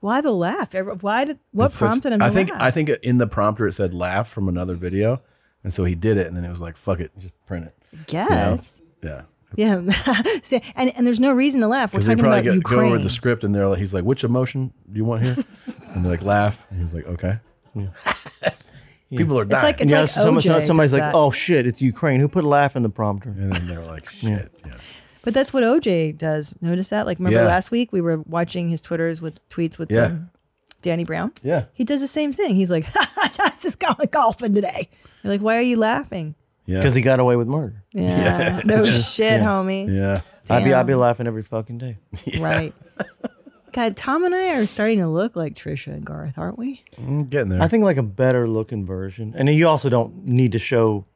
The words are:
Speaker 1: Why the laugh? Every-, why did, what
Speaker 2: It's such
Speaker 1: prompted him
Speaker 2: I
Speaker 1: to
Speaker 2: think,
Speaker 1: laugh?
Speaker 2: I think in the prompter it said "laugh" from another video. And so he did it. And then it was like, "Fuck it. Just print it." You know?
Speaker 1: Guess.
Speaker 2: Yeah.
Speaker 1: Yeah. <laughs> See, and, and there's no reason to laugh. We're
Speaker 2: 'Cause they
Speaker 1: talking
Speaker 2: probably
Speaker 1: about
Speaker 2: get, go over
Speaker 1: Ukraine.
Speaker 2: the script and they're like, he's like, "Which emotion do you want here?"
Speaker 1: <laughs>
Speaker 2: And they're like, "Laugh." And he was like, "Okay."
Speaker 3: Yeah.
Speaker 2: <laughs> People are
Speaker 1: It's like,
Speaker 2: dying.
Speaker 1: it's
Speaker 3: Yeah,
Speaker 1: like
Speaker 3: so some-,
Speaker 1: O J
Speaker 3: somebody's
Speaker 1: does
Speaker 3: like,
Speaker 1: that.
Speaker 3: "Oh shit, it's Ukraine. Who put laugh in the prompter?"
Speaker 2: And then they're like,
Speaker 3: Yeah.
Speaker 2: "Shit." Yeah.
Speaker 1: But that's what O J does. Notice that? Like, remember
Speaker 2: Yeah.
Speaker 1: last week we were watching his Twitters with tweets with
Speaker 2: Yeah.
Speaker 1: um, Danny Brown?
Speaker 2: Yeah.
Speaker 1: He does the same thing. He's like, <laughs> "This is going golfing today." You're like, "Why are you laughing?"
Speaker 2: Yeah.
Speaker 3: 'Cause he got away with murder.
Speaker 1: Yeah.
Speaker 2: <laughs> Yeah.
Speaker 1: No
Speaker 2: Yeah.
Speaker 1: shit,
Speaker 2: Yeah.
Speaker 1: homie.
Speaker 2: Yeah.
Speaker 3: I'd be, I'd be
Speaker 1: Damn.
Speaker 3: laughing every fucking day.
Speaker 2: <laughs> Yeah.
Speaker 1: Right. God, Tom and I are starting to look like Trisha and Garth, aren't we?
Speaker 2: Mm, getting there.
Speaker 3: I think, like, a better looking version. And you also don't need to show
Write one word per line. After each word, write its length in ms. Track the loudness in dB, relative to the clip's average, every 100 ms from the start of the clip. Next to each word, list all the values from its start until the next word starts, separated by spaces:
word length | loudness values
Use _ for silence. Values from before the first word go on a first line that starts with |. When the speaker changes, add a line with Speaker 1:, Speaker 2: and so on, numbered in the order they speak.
Speaker 1:
Why 200 | 0 0
the 120 | 0
laugh? 420 | 0 0 -2 -6
Every-, 200 | -6 -6
why 300 | -6 -2 -2
did, 140 | -2 -6 _
what 140 | 0 0
Speaker 2:
It's 100 | 2
such 100 | 0
Speaker 1:
prompted 260 | 0 0
him 80 | 2
Speaker 2:
I 40 | 2
Speaker 1:
to 60 |
Speaker 2:
think, 180 | 2 0
Speaker 1:
laugh? 100 | 0
Speaker 2:
I 100 | 0
think 160 | 0 0
in 300 | -2 2 2
the 100 | 2
prompter 400 | 2 0 2 -2
it 60 |
said 200 | 0 -4
"laugh" 340 | -2 -2 -2 -4
from 200 | -4 -2
another 260 | -2 -4
video. 480 | -6 -4 0 0 0 _ _ _ _
And 80 | -10
so 120 | -2
he 100 | 0
did 220 | 0 2 2
it. 100 | 0
And 100 | -4
then 80 |
it 60 | -8
was 100 | -8
like, 160 | -12 -12
"Fuck 220 | -4 -4
it. 140 | -4 -12
Just 140 | -20 -20 _
print 200 | -12 -12
it." 80 | _ _
You 60 | -20
know? 60 | -8 -4 0
Speaker 1:
Guess. 540 | 2 2 -2 -4 -12 _ _
Speaker 2:
Yeah. 200 | -12 -12 -16 _ _
Speaker 1:
Yeah. 360 | -2 0 0 0
<laughs> 520 | -2 0 0 0 -2
See, 180 | -2 -4 -4
and, 180 | -2 -2 0
and 100 | 0
there's 140 | 2
no 100 | 2
reason 280 | 4 2 2
to 80 | 0
laugh. 240 | 0 -2
We're 60 | 0
Speaker 2:
'Cause 80 | 2
they 80 |
Speaker 1:
talking 100 | 4
Speaker 2:
probably 240 | 4 4 4
Speaker 1:
about 60 |
Speaker 2:
get, 80 | 2
go 120 | 2 2
over 80 | 4
Speaker 1:
Ukraine. 160 | 2
Speaker 2:
the 60 | 0
script 340 | -2 -2 0
and 100 | 0
they're 140 | 0 2
like, 100 | 0
he's 160 | -2
like, 80 | -2
"Which 200 | -2 -2
emotion 480 | 0 0 -2 -4 -8 -10 _
do 60 | -4
you 80 |
want 180 | -2 0
here?" 120 | -2 -2 -6 -10 -18
Speaker 1:
<laughs> 280 | -18 -12
Speaker 2:
And 100 | -4
they're 60 | -2
like, 120 | -2
"Laugh." 440 | 2 2 2 -2 -10
And 80 | -8
he 40 |
was 100 | -6
like, 120 | -6 -8
"Okay." 320 | -6 -4 -4 _ _ _ -10
Speaker 3:
Yeah. 100 | -10
Speaker 2:
<laughs> 560 | -10 -8 -8 -10 _ -6 -6 -20 -20 -20 _ _
People 240 | -2 0 2
are 40 |
Speaker 1:
It's 100 | 2
like, 240 | 2 2 2
Speaker 2:
dying. 0 |
Speaker 1:
it's 120 | 4
Speaker 3:
Yeah, 80 | 4
Speaker 1:
like 80 | 4
Speaker 3:
so 140 | 4
some-, 140 | 4 4
Speaker 1:
O 20 |
J 200 | 4 4
Speaker 3:
somebody's 300 | 4 4 6
Speaker 1:
does 80 | 4
Speaker 3:
like, 120 | 4
Speaker 1:
that. 20 |
Speaker 3:
"Oh 160 | 4 4
shit, 360 | 2 2 2 2
it's 160 | 0
Ukraine. 360 | 0 0 0 2
Who 80 | 2
put 160 | 2
laugh 320 | 2 4 4 2
in 60 |
the 60 | -2
prompter?" 400 | 0 -2 -2 -8
Speaker 2:
And 240 | -6 -4
then 140 | -4 -4
they're 180 | -10
like, 200 | -12 -16 -16 -6
Speaker 3:
Yeah. 160 | -2 -2
Speaker 2:
"Shit." 140 | -4 _ -20
Yeah. 60 | -20 -20 -20 _ _
Speaker 1:
But 120 | -4
that's 180 | 0 0
what 100 | 2
O 140 | 2 2
J 340 | 2 0 0
does. 440 | -2 -4 -4 -6 -8
Notice 260 | -4 -4 -2
that? 160 | -4
Like, 140 | -4 -2
remember 220 | 2 4
Speaker 2:
Yeah. 60 | 4
Speaker 1:
last 240 | 2 0
week 220 | -2 0
we 80 | -2
were 200 | 0 -2
watching 480 | -4 -4 -4 -4 -4
his 100 | -4
Twitters 400 | -4 -4 -2 -4
with 140 | -10 -14 _
tweets 280 | -4 -4 -4
with 140 | -2
Speaker 2:
Yeah. 120 | 2 2
Speaker 1:
um, 240 | 0 -10 _ _ _ _ -10
Danny 240 | -4 -4
Brown? 260 | -4 -4 -6 -6
Speaker 2:
Yeah. 220 | -2 -2 -2
Speaker 1:
He 100 | _
does 160 | -2 -2
the 60 | -2
same 240 | -4 -4
thing. 240 | -2 0 2
He's 140 | 2
like, 160 | 0 -2
<laughs> 440 | -2 -2 -2 -4 0
"This 300 | -2 -2 -6
is 100 | -2
going 200 | -2 0 0
golfing 440 | 2 0 0 0
today." 340 | 0 0 -6 -10 _ _ _
You're 100 | -4
like, 80 | -2
"Why 160 | 0 0
are 40 |
you 140 | 2 2
laughing?" 580 | 2 0 -4 -8 -10 -12 _ _ -4
Speaker 2:
Yeah. 160 | 0
Speaker 3:
'Cause 120 | 2
he 80 | 4
got 160 | 4 4
away 160 | 4 4
with 120 | 2
murder. 340 | -2 -4 -10 -12
Speaker 1:
Yeah. 160 | -4 0
Speaker 2:
<laughs> 480 | 2 2 2 0 0
Yeah. 40 |
Speaker 1:
No 180 | 2 4
Speaker 2:
Yeah. 80 | 4
Speaker 1:
shit, 480 | 4 2 2 2 4
Speaker 2:
Yeah. 60 | 4
Speaker 1:
homie. 420 | 2 -2 -4 -2
Speaker 2:
Yeah. 260 | 0 0 -2 -4 _ 0
Speaker 3:
I'd 140 | 2
be, 80 | 4
I'd 120 | 4 4
be 60 |
Speaker 1:
Damn. 80 | 4
Speaker 3:
laughing 260 | 2 2 -4
every 160 | -6
fucking 360 | -6 -8 -6 -10
day. 200 | -12 -14 _
Speaker 2:
<laughs> 120 | -12
Yeah. 180 | -8 -4
Speaker 1:
Right. 320 | -2 -2 -2 -10 -20 _ -14 _ -16 _ -20 _ _
God, 240 | -4 -4 -4
Tom 260 | -4 0
and 100 | 0
I 220 | 0 -2 -2
are 80 | -2
starting 320 | -2 0 0
to 100 | 0
look 260 | 0 -2
like 200 | -4 -8
Trisha 340 | -8 -10 -10 -10
and 100 | -12
Garth, 320 | -10 -10 -10 -8
aren't 220 | -8 -8
we? 240 | -10 -10 _ -14
Speaker 2:
Mm, 300 | -6 -4 -2
getting 180 | -2 0
there. 140 | 2
Speaker 3:
I 60 | 2
think, 160 | 4
like, 120 | 2 2
a 60 |
better 440 | -2 0 2 4 2
looking 380 | 0 -2 -6
version. 480 | -6 -6 -8 -10 -12 -2
And 120 | 2
you 180 | 4 4
also 220 | 4 2
don't 380 | 2 0 -6 0
need 260 | 2 4
to 60 | 2
show 480 | 0 2 2 0 -6